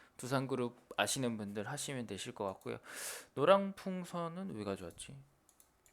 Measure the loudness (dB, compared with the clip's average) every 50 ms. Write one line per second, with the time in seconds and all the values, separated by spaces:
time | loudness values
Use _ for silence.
0 | -20 -20 _ -8 -2 0 2 2 2 2 2 0 0 0 -2 -8 -14 _ 2 2
1 | 4 4 4 2 2 0 0 0 -4 -4 -4 -4 -4 -4 -4 -4 -4 -4 -4 -4
2 | -4 -4 -6 -6 -6 -8 -4 -2 -2 -2 -2 -4 -6 -6 -6 -6 -8 -12 -10 -8
3 | -8 -8 -8 -10 -12 -8 _ 4 8 8 8 8 8 2 -4 -6 -6 -4 -4 -4
4 | -4 -4 -4 -2 -2 -2 -4 -6 -6 -6 -6 -4 -2 -2 -2 -2 -4 -10 -10 -12
5 | -14 -14 -14 -16 -18 -20 _ _ _ -20 _ -20 -20 _ _ _ _ _